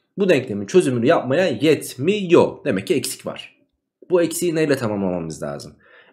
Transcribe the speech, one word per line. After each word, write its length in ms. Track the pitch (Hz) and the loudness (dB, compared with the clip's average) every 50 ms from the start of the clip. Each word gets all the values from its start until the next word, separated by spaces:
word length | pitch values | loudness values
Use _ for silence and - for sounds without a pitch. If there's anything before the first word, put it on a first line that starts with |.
| _ _ _ 175 | _ _ _ -2
bu 100 | 202 180 | 2 2
denklemin 380 | 165 127 - - 104 101 98 | 2 2 2 -2 -6 -8 -6
çözümünü 400 | - - 185 160 143 127 120 117 | 2 4 4 4 4 0 2 2
yapmaya 400 | 143 165 - 113 127 135 165 190 | 2 2 2 0 0 0 0 0
yetmiyor. 1160 | 175 123 101 127 156 143 139 - - - 123 135 175 208 214 190 170 170 135 90 - - - - | 0 0 0 2 2 2 2 0 -8 -10 -4 -2 -2 -2 -2 2 4 6 6 6 4 0 -6 -4
Demek 220 | 147 101 92 - | -4 -4 -4 -2
ki 80 | - 170 | -2 -2
eksik 320 | 131 123 - - - - | -2 -2 -4 -10 -10 -10
var. 300 | 78 - - - - _ _ _ _ _ _ _ _ _ _ - - | -12 -12 -12 -16 -20 _ _ _ _ _ _ _ _ _ _ -4 0
Bu 120 | 180 175 | 0 2
eksiği 320 | 170 160 - - 175 175 156 | 2 0 -2 -2 -2 -2 0
neyle 220 | 160 156 147 135 | 0 0 0 0
tamamlamamız 640 | 131 123 107 104 101 98 92 90 87 82 80 76 80 | -2 -2 -2 -2 -2 -2 -2 -2 -4 -6 -8 -8 -8
lazım?" 340 | 80 73 71 73 - 73 - _ _ _ - - _ _ | -8 -8 -8 -10 -14 -18 -20 _ _ _ -20 -20 _ _